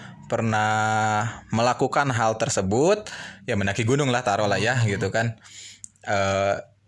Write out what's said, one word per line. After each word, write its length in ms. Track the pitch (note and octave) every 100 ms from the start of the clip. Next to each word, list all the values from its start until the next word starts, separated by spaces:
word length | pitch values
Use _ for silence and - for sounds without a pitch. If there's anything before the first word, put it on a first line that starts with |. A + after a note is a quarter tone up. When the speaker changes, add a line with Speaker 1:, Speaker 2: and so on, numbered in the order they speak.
| - - -
Speaker 1:
pernah 1000 | A2+ A2+ A2 G#2+ G#2+ A2 A2 A2 G#2+ A2 - -
melakukan 580 | A2 B2 A#2+ C3+ D3+ C#3+
hal 260 | A#2 A2+ A2
tersebut, 720 | A2 - F#2+ A2+ E3 G#3 - - - -
ya, 120 | - G#2
mendaki 280 | G2 G2
gunung 240 | A2+ C#3 C3+
lah, 140 | B2
taruh 240 | G#2 G2+ G#2
lah 120 | F#2+
ya, 180 | G#2+ C3
Speaker 2:
Hmm. 120 | A2+
Speaker 1:
gitu 180 | F#2+ G2
kan. 260 | A2+ A#2 - - - - - - _
Eh, 540 | A2+ G2+ G2 G2 G2 - - _